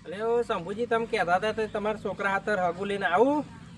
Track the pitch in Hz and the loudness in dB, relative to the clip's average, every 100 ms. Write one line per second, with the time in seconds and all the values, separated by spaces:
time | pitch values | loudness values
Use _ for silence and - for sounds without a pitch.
0 | 151 185 226 233 233 208 170 208 240 226 | -12 -6 0 0 0 -2 -4 -4 0 0
1 | 226 220 170 185 214 220 214 214 208 214 | 0 0 2 2 2 0 -2 -2 -2 -2
2 | 208 185 196 196 208 202 180 170 196 202 | -4 -2 0 0 0 2 2 0 -2 0
3 | 180 180 262 294 269 - - | 2 4 6 4 -2 -10 -18